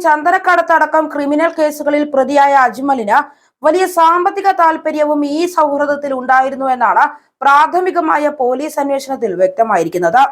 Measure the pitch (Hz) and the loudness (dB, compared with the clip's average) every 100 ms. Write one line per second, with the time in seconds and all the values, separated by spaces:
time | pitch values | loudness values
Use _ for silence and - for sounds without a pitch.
0 | 339 302 311 381 381 349 330 330 302 311 | 0 0 0 0 2 0 2 2 2 0
1 | 302 294 285 294 330 330 302 294 294 294 | -2 -4 -2 0 0 0 -2 -2 -2 -2
2 | 294 269 254 285 277 277 247 214 277 262 | 0 -2 0 2 4 4 2 0 -4 -2
3 | 208 240 285 _ _ _ 302 349 370 359 | 0 0 0 _ _ _ 0 2 0 2
4 | 330 349 381 392 392 381 330 320 320 302 | 2 2 0 -2 -2 2 2 0 -4 -2
5 | 302 302 285 294 349 349 302 285 294 285 | 0 0 -2 -2 -4 0 0 0 -2 -4
6 | 285 262 247 262 262 262 269 254 226 233 | -4 -6 0 2 0 -2 -4 0 2 2
7 | 294 - _ - 269 285 302 339 370 339 | 2 -2 _ -4 2 4 4 0 -2 -2
8 | 320 302 294 294 247 262 302 302 285 277 | 0 0 -2 -2 -2 -2 -4 -4 -4 -4
9 | 277 269 220 175 185 185 170 190 165 175 | -6 -4 -4 0 0 0 0 0 -2 -2
10 | 180 240 269 | 0 2 2